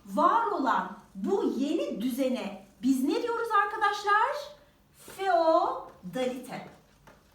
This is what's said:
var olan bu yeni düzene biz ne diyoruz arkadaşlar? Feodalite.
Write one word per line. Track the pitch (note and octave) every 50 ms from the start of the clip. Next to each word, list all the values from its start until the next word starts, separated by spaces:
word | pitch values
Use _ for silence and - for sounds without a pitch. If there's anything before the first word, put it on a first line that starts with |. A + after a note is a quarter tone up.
| -
var | G3 F#3+ C#4+ D#4+ F4 - A4+ A4
olan | G#4 F#4+ D4+ C4 A3+ G#3 F3+ F#3 - - - - - -
bu | F#3+ - - G4+ - E4 B3 G#3
yeni | A3+ C#4 D4+ E4 G4+ - - - F#3+
düzene | A3+ C4 A#3 C4+ C4 B3+ A3 G#3 G3 G3 - - - - - -
biz | - C4 C4+ B3+ B3+
ne | E4+ G#4+ A#4 A#4+
diyoruz | A#4 A#4 A#4 A#4 A4+ G#4+ G4+ G#4
arkadaşlar? | G#4 A4 G#4+ G#4 G4+ G#4 - G4 G#4 G4+ G#4+ A#4+ C5+ D5+ - - - - - - _ _ _ _ _ _ - - - -
Feodalite. | F#4+ G4 F#4+ F4 E4+ E4 E4 D#4+ F4 G4+ B4 B4+ - - - - - - F3+ - B3+ B3+ B3 - B3+ - - D#3 - - - - - _ _ _ _ _ - - _ _ _